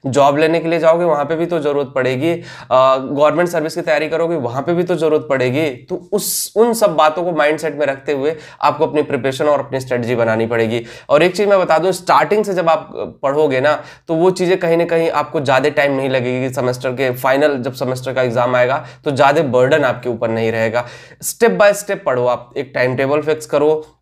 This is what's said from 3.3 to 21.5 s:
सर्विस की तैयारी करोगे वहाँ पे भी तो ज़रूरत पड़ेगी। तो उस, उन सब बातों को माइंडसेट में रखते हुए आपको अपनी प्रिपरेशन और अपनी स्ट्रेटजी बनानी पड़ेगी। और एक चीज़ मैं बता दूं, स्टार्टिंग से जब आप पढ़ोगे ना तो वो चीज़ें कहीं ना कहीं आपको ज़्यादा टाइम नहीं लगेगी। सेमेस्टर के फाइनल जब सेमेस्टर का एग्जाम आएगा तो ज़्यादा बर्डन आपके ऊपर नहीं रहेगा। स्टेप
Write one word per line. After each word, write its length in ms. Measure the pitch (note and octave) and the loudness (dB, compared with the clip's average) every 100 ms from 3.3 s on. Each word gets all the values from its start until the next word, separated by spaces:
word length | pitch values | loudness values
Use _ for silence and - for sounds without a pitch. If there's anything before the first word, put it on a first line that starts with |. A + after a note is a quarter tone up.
| D3 F3 | 2 0
सर्विस 260 | E3+ D#3 E3 | -2 -4 -6
की 60 | |
तैयारी 280 | E3 D3+ D#3 | -2 -2 0
करोगे 260 | D#3 E3+ E3+ | -2 -2 -2
वहाँ 260 | A#2+ B2+ | -4 -4
पे 120 | C#3 | -2
भी 100 | F3 | -2
तो 120 | F3 E3 | 0 0
ज़रूरत 320 | D#3+ D3+ - | 2 0 0
पड़ेगी। 400 | C3+ B2+ C3 D#3+ | 0 0 0 -2
तो 400 | A#2+ - F#3 - | -6 -10 -12 -4
उस, 400 | G#3 - - - G3+ | -4 -4 -6 -4 0
उन 160 | A#3+ | 2
सब 220 | A3+ G3+ D#3+ | 2 2 4
बातों 280 | D#3 G3+ | 2 0
को 80 | F3 | -4
माइंडसेट 440 | D#3+ D3 D#3 D#3+ C#3+ | 0 0 0 -4 -2
में 100 | C#3+ | -2
रखते 260 | C3+ C#3 | -2 -6
हुए 240 | C#3+ C#3+ D#3+ - - | -2 -2 -4 -14 -2
आपको 260 | C#3+ - D#3 | -2 0 0
अपनी 140 | D3 | 0
प्रिपरेशन 440 | D3 C#3 C3 C3 D3+ | -2 -2 -4 -2 0
और 140 | C#3 | 0
अपनी 200 | C3 C3 | -2 -8
स्ट्रेटजी 360 | B2+ B2 A#2 A#2+ | -4 -4 -2 0
बनानी 300 | A2+ A2+ A2+ | 0 0 0
पड़ेगी। 380 | A#2 A2+ A#2 A2+ - - | 0 0 -2 -8 -18 0
और 140 | C#3+ | 2
एक 120 | F3 F3 | 2 2
चीज़ 140 | G3+ | 2
मैं 100 | G3 | 2
बता 180 | F3 D#3+ | 4 2
दूं, 140 | F3+ | 2
स्टार्टिंग 540 | F3 F3 C#3+ D3 G#3 G#3 | -2 2 2 4 0 0
से 80 | |
जब 160 | F#3 E3 | -2 0
आप 200 | D#3 - - | 0 -2 -12
पढ़ोगे 680 | F#2+ - C3+ C#3+ D3+ C3 | -12 -6 -2 0 2 2
ना 220 | D3 D3 - - - | 0 -2 -6 -20 -6
तो 60 | |
वो 180 | D#3+ F3+ | 0 2
चीज़ें 280 | F3+ F3 F#3 | 2 0 0
कहीं 180 | F3 E3+ | 2 0
ना 80 | E3+ | 2
कहीं 260 | E3 E3 | 0 0
आपको 300 | D3 C#3+ D#3+ | -2 -2 -4
ज़्यादा 280 | C3+ C3 C#3 | 0 2 2
टाइम 220 | C#3+ C#3+ | 0 0
नहीं 180 | C3+ C3+ | 0 0
लगेगी। 480 | C3 B2 B2+ C3 C3+ | -2 -2 -2 -4 -2
सेमेस्टर 320 | B2 B2+ C3 | -4 -4 -6
के 220 | B2 C3 | -2 -4
फाइनल 460 | B2 C3+ C3+ D3+ C#3 | 0 0 2 2 0
जब 160 | B2 | -6
सेमेस्टर 400 | B2 B2+ B2+ C3 | -6 -6 -4 -4
का 80 | B2+ | -2
एग्जाम 340 | B2+ A#2 B2 B2+ | -2 0 0 2
आएगा 300 | B2 C#3+ - - D3+ | 2 0 -6 -8 -4
तो 60 | |
ज़्यादा 300 | C3+ C#3 D3 | 4 4 4
बर्डन 420 | D3 B2 B2+ D#3 | 2 2 4 2
आपके 260 | C3 B2 B2+ | 2 -2 -6
ऊपर 200 | A2+ A#2 | -4 -2
नहीं 220 | A2+ A2+ | -2 -2
रहेगा। 340 | A2+ A2+ A#2 - - - - | 0 -2 -2 -6 -16 -20 -12
स्टेप 380 | - - A#3+ | -12 0 0